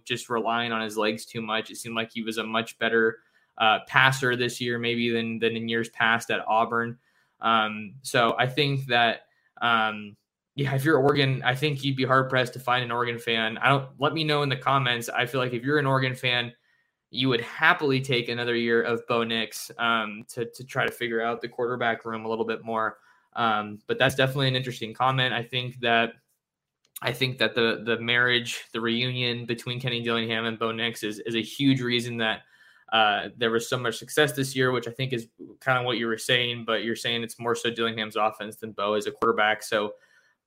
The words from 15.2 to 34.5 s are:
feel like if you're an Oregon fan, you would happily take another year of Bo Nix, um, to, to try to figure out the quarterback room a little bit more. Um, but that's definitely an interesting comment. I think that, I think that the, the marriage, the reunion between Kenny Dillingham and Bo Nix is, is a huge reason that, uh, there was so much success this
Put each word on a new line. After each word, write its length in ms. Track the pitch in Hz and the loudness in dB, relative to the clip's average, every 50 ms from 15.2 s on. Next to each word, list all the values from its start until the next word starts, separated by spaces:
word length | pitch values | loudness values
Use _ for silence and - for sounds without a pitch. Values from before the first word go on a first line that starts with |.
| 123 | -2
feel 160 | 120 135 135 | 0 0 -2
like 120 | 123 127 123 | -2 -2 -2
if 100 | 117 117 | -4 -2
you're 160 | 139 147 151 | 0 0 2
an 80 | 139 | 2
Oregon 260 | 135 135 131 131 131 127 | 2 2 2 2 0 -2
fan, 400 | - - 127 123 123 120 120 - _ _ _ _ _ _ _ _ _ _ _ | -2 -2 0 0 0 -2 -4 -8 _ _ _ _ _ _ _ _ _ _ _
you 200 | - 120 131 135 | -4 0 2 2
would 120 | 127 113 | 2 2
happily 580 | - - - - 160 165 175 170 160 139 135 131 | 0 -4 -4 2 4 4 4 4 2 2 2 2
take 300 | 131 135 127 120 120 - | 2 0 0 0 0 -2
another 260 | 120 120 120 120 120 | -4 -2 -2 0 0
year 280 | 117 117 117 117 113 92 | 2 2 4 4 4 4
of 180 | 113 117 117 - | 2 -2 -2 -2
Bo 160 | - 123 117 113 | 0 0 0 2
Nix, 480 | 113 113 113 110 - - - - - - - | 0 0 -2 -2 -4 -8 -12 -12 -12 -6 -2
um, 440 | 117 117 117 113 107 107 104 107 - - | 0 2 2 0 0 -4 -8 -12 -16 -12
to, 160 | - 127 117 | -8 -8 -8
to 180 | 117 - - 135 | -8 -8 -14 -16
try 220 | 135 - 135 117 | -6 -2 -2 0
to 60 | 113 | 0
figure 300 | - - 120 120 113 113 | -2 -4 -4 -2 -2 -2
out 200 | 113 117 120 117 | -2 -2 -2 -4
the 80 | - 120 | -8 -10
quarterback 560 | - - 120 117 127 123 127 117 113 110 - | -4 -4 -2 -2 -2 0 0 0 -2 -2 -4
room 200 | 113 113 110 110 | -8 -8 -6 -4
a 40 | 110 | -4
little 160 | 113 113 113 | -2 -2 -2
bit 180 | 113 113 104 110 | -2 -2 -4 -4
more. 360 | 113 113 110 110 107 107 - _ _ _ _ _ _ _ | -4 -2 0 -2 -2 -4 -6 _ _ _ _ _ _ _
Um, 420 | - 117 113 107 107 104 104 107 104 _ | -2 0 2 2 0 -2 -6 -10 -14 _
but 120 | - 120 117 | -6 0 2
that's 160 | 127 135 135 | 2 2 4
definitely 320 | 135 135 131 135 143 135 | 2 0 2 2 0 0
an 80 | 131 131 | 0 0
interesting 380 | 127 131 127 117 - 117 107 110 | -2 -4 -4 -8 -8 -10 -10 -4
comment. 400 | - 123 131 135 131 127 127 110 | 0 0 2 2 2 0 0 0
I 100 | 120 117 | -2 -4
think 380 | - - 127 123 127 - 127 | -4 -6 -6 -6 -6 -8 -2
that, 320 | 120 117 117 117 117 117 - _ _ _ _ _ _ _ _ _ _ _ _ _ _ _ _ - | 2 4 4 4 4 2 -2 _ _ _ _ _ _ _ _ _ _ _ _ _ _ _ _ -4
I 100 | - 123 | -2 -2
think 260 | 123 - 131 127 131 - | 0 0 0 -2 2 0
that 140 | 113 110 - | 0 2 4
the, 300 | 123 117 113 113 - 107 | 2 2 2 2 0 0
the 140 | 117 113 110 | -2 -2 -2
marriage, 640 | 117 117 120 120 123 123 123 123 120 120 - - - - | 0 2 2 4 4 4 4 2 0 -2 -8 -10 -12 -8
the 80 | - 117 | -6 -2
reunion 680 | 113 117 113 117 127 127 127 127 123 120 120 120 120 | 0 0 0 0 -2 -2 -2 -2 -2 -2 -2 -4 -4
between 360 | 117 120 117 - 127 123 123 | -4 -6 -4 -4 -8 -6 -4
Kenny 200 | 131 127 120 120 | -4 -4 -4 -2
Dillingham 440 | 117 117 117 117 113 113 117 113 113 | -2 0 0 0 0 -2 -2 -2 -2
and 120 | 113 110 | -4 -4
Bo 140 | 107 117 113 | -2 -2 -2
Nix 320 | 113 113 117 117 113 - - | -2 -2 -4 -4 -4 -4 -6
is, 160 | 107 107 110 | -6 -6 -6
is 160 | - 120 117 | -6 -2 -2
a 60 | 113 | -2
huge 400 | 110 - - - 143 139 135 135 | -2 -4 -4 2 2 4 4 4
reason 340 | 123 123 120 120 117 123 117 | 2 0 0 0 0 -2 -4
that, 280 | 117 113 110 104 - - _ _ _ - - _ _ _ - 110 | -2 -2 -2 -2 -4 -8 _ _ _ -20 -20 _ _ _ 0 2
uh, 340 | 113 110 104 101 101 82 104 - | 4 4 4 4 2 -2 -6 -4
there 160 | - 120 113 | 0 0 2
was 160 | 113 113 113 | 2 0 0
so 100 | - 127 | -2 -4
much 200 | 123 123 117 110 | -2 -2 -4 -4
success 340 | - 123 - - 156 151 143 | -4 -10 -2 2 2 2 2
this 240 | - 139 131 135 | 2 -2 -4 -2